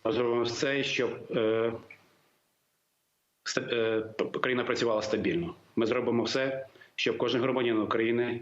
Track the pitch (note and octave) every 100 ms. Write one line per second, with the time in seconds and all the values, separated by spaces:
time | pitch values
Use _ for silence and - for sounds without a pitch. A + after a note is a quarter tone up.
0 | A2+ A2+ A#2+ A#2+ A#2 A#2 C#3 C#3 C3+ -
1 | A2+ - - - A2 A2+ A2+ A2+ - -
2 | _ _ _ _ _ _ _ _ _ _
3 | _ _ _ _ - B2+ - A#2 A2+ A2
4 | A2 - - - C3 B2 A#2+ A#2+ A#2 G#2+
5 | - G#2 F#2+ E2+ E2+ - - - A2+ B2
6 | B2 A#2 G#2+ C3+ C3+ C3 - - - -
7 | B2 A2+ A#2+ A#2+ B2+ B2+ A#2 A2 G2+ A2+
8 | A2+ A#2+ A#2+ A#2